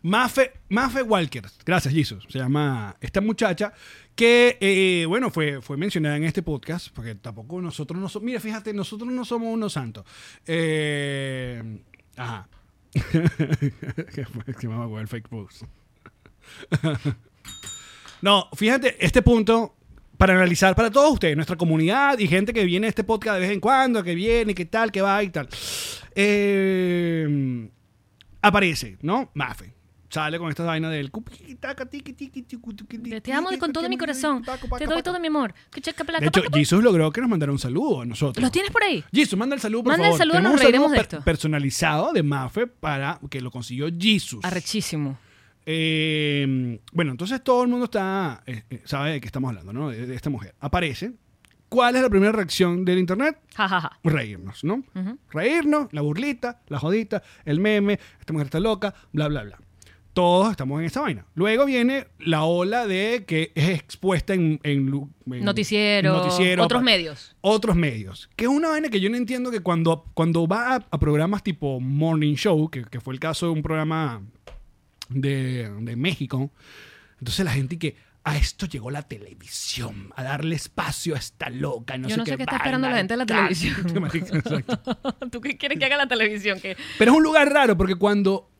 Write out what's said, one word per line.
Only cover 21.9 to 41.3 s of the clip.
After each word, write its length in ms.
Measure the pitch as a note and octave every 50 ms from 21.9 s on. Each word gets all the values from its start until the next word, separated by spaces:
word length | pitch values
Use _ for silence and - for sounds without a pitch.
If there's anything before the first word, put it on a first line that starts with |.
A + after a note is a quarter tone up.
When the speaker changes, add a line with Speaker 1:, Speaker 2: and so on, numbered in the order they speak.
| G#3+ C4 C#4 C#4+ C#4 A#3
Speaker 1:
y 80 | G#3
gente 280 | D3+ D#3+ F#3+ G#3 G#3+ A#3
que 100 | A3+ G3+
viene 220 | F3+ F3 F#3 G#3+
a 20 | A3+
este 160 | - - G#3
podcast 300 | G3 A3 G#3+ - A3 G#3
de 60 | F#3
vez 80 | F#3 F#3+
en 100 | G#3 F#3+
cuando, 420 | - A3 C4+ C4 C4+ B3+ A#3 A3
que 120 | F3+ F3 E3+
viene, 400 | E3+ G3 A3+ A#3 A#3 A3+ G#3 G3
que 100 | F3+ F3
tal, 260 | E3 - A3 A3+ A3
que 120 | G3 G3
va 200 | F#3+ G3 G3 G3+
y 60 | G#3 F#3+
tal. 180 | E3 D#3 C3+ - - - - - - - - - - - - - -
Eh, 1500 | G3 G3+ G#3 G#3 G3+ G3+ G3+ G3+ G3 F#3+ F#3+ F#3+ F#3 F#3 F3+ F3 F3 F3 E3+ E3 D#3+ D#3+ D3 D3 C#3+ C3+ C3 B2 A#2+ A2+ G#2+ _ _ _ _ _ _ _ _ _ _ - - - -
aparece, 560 | - G#3 F#3 G#3 G3 F3 D#3 - - G#2+ F#2 -
¿no? 280 | - D#3 G3 B3+ B3 - _
Mafe, 400 | D3 C#3 B2 G#2+ - - G#2 - _ _ _ _ _ _ _
sale 300 | - D#3 D#3 D3+ D#3+ E3+
con 100 | E3+ D#3+
esta 160 | C#3+ - E3+
vaina 240 | E3+ D#3+ D#3 D#3+ D#3+
del 200 | D#3+ D3+ C#3+ C#3
cupi, 440 | - A3 A3+ - - - - D#4 C4
taca, 300 | - - C4 C#4 C4+ C4
tiqui, 260 | B3+ - C#4+ C#4 C#4
tiqui, 300 | B3 _ C#4+ C4+ _ C4+
tiqui, 300 | B3 _ - A#3 A#3 A#3 G#3
tiqui, 220 | G3+ G#3 - - A3+
tiqui, 120 | A#3 A#3+
Speaker 2:
Te, 100 | A3 A3
te 120 | - B3+
amo 180 | B3+ C#4+ E4+ F#4
de, 80 | F#4 -
con 140 | F4 D#4+
todo 120 | C#4+ D#4+ E4+
mi 60 | F4 B3+
Speaker 1:
tiqui, 40 | B3+
Speaker 2:
corazón. 420 | E4 D4+ C#4 C4 D#4 D4+ C#4 B3 A#3
Speaker 1:
paco, 180 | C4+ C4 C4 - -
paco, 100 | B3 B3
Speaker 2:
Te 60 | D4
doy 80 | - D#4+
Speaker 1:
paco. 60 | E4+ -
Speaker 2:
todo 160 | F4+ F4+ F4+
mi 60 | E4+ D#4+
amor. 260 | D4+ D4 B3+ G#3 - - _ _
Que 100 | - C#4+
checa 240 | - D#4+ D#4+ - D#4
placa, 160 | D#4 E4 D#4+
Speaker 1:
De 60 | D3 E3
hecho, 120 | - F#3
Speaker 2:
paca, 100 | D#3 -
paca. 80 | C#3+ D3+
Speaker 1:
Jesus 240 | D3 - E3+ G3
logró 280 | A3+ B3 F#3+ E3 D#3 D#3
que 80 | D3 A3+
nos 100 | C4 A#3+
mandara 220 | A3 E3 D3 C#3+
un 60 | C#3+ C3+
saludo 440 | - B2+ B2+ E3+ C4+ D4+ G3 B2+
a 40 | A#2+
nosotros. 360 | A#2+ A2 - D3+ C#3 - A3
Speaker 2:
¿Los 100 | B3 B3+
tienes 180 | - F4 G4 G4
por 120 | - A#4
ahí? 220 | G#4+ G4 D4+ E3+ - -
Speaker 1:
Jesus, 260 | - B3 D4 - G3+ F#3
manda 160 | A3+ C4+ C#4
el 60 | C4
saludo, 220 | - G#3+ A3 A#3 A3+
por 80 | B3+
Speaker 2:
Manda 140 | D4+ F4 -
el 60 | -
Speaker 1:
favor. 60 | - -
Speaker 2:
saludo, 180 | F4 D#4 E4
Speaker 1:
Tenemos 160 | F4 - -
Speaker 2:
nos 80 | - C#4
Speaker 1:
un 40 | -
saludo 120 | - A#3+ C4
Speaker 2:
reiremos 120 | - D4+
de 40 | C#4+
Speaker 1:
per-, 80 | A3+ G#3+ - - D3+
Speaker 2:
esto. 60 | C#3
Speaker 1:
personalizado 880 | F3